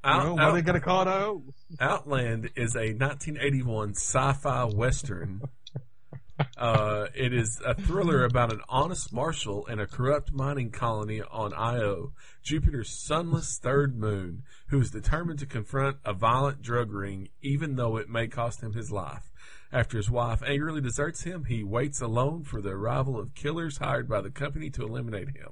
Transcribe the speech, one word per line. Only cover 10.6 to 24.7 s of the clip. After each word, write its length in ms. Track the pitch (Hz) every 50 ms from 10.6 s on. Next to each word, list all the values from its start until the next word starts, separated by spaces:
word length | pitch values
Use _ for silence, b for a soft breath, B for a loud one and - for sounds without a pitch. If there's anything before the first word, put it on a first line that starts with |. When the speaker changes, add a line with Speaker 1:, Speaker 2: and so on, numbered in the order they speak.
| 123 110
Speaker 1:
colony 500 | - - 123 117 113 107 107 107 107 107
on 320 | 101 - - 110 110 104 73
Io, 580 | 78 110 117 120 123 110 101 101 87 - 139 - b b b b b
Jupiter's 480 | b - 151 156 147 - 147 123 107 -
sunless 680 | - - - - 151 160 175 170 147 - - - - -
third 360 | - - 139 143 143 139 123
moon, 460 | 113 107 110 104 98 92 87 85 98 - b b b b -
who 120 | 143 139
is 80 | 117 -
determined 480 | - 107 - - 151 160 175 170 160 143
to 60 | 143
confront 520 | - - 113 104 - - 135 135 139 139 139 -
a 80 | -
violent 520 | 104 92 110 113 120 131 139 143 139 139 101
drug 280 | 113 120 120 120 104
ring, 380 | 101 101 98 101 98 95 98 - - - -
even 320 | 139 139 143 160 151 135
though 220 | 123 123 113 110
it 120 | 110 104 98
may 180 | 117 117 117
cost 340 | 113 - 123 117 117 - -
him 120 | - 113 104
his 180 | 117 110 -
life. 400 | 101 98 87 71 69 - - - B B B B B B B B
After 240 | - 123 120 - -
his 120 | 110 101 107
wife 320 | 123 123 120 120 113 110 113
angrily 380 | 127 143 143 151 160 156 151
deserts 400 | 139 123 113 113 147 165 165 -
him, 240 | - 170 185 175 139
he 180 | 110 117 113 104
waits 380 | 98 104 120 135 143 139 -
alone 420 | 123 113 110 120 127 143 160 170 143
for 180 | - - 110
the 100 | 101 98
arrival 480 | 95 98 104 110 127 135 131 135 131 110
of 160 | 95 - -
killers 420 | - - 143 160 170 165 160 139
hired 320 | - - 139 135 127 120 123
by 120 | 113 101
the 100 | - -
company 400 | 139 - 139 147 139 156 156 147